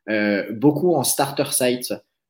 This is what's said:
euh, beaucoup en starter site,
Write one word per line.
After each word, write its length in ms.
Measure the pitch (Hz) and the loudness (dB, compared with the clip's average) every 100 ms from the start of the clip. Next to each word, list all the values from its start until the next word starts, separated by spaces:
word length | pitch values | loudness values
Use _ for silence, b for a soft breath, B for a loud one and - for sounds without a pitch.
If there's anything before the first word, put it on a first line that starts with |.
| - | -4
euh, 360 | 107 104 101 - | 0 2 0 -2
beaucoup 460 | 113 151 147 180 151 | 0 2 4 2 2
en 80 | |
starter 480 | 127 - 139 147 135 | 0 0 -2 -2 -2
site, 420 | - 127 123 - 98 _ _ - | 0 0 0 -4 -10 _ _ -10